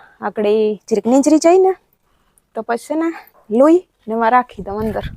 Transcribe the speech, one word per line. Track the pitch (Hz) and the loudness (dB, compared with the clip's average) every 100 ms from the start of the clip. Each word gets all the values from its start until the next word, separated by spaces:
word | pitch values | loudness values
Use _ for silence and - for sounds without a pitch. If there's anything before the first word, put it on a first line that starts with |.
| _ - | _ -12
આગળ | 208 202 208 | -10 -4 0
ઈ | 220 214 208 - | 0 0 -4 -6
જરીક | 214 226 | -4 0
નીંજરી | 269 302 302 | 2 2 2
જાય | 330 370 | 4 4
ને | 370 370 _ _ _ _ _ _ _ 226 | 2 0 _ _ _ _ _ _ _ -12
તો | |
પછી | 220 233 - 311 | -8 -8 -6 -6
છે | |
ને | 330 330 - _ - 220 | -4 -8 -16 _ -4 2
લોહી | 302 349 - _ - | 4 2 0 _ -10
ને | |
એમાં | 226 226 | -4 0
રાખી | 247 247 - | 0 -2 -8
દઉં | 185 202 | -12 -8
અંદર. | 220 202 - | -6 -8 -10